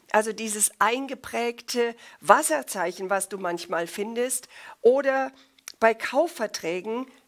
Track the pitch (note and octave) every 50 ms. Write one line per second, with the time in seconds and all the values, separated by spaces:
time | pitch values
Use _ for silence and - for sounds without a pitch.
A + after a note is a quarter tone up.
0 | _ - - G#3+ G#3+ A3+ G#3+ G#3+ A3+ A3 G#3 G#3+ G3+ - - - - A3 A#3+ C4
1 | C#4 C4 C4+ - - - - A#3 A#3+ A#3+ A#3 A#3 - - - A#3+ A#3 A#3 A#3 -
2 | - - - - D3 D#3+ G#3 C#4 D#4 - D#4 C#4+ B3+ - - G3 E3+ F3+ F3+ -
3 | F#3+ F#3 G3+ F#3+ F#3+ - G#3 F#3+ F#3+ F3 F3 E3+ F3 F3 F3+ E3 E3+ E3+ - G#3+
4 | G3+ A3+ A#3 A#3 B3 C4 B3+ - - - - - - - - _ - A#3 B3+ C#4
5 | C4+ C4+ C4+ C4+ C4 C4+ - - - _ _ _ - - - - A3 A3+ A3+ A3+
6 | - - B3 C#4 E4+ E4+ - - A3 G#3 - - - E3 F3 F#3 F3+ G#3+ A3+ B3
7 | C4 - - - _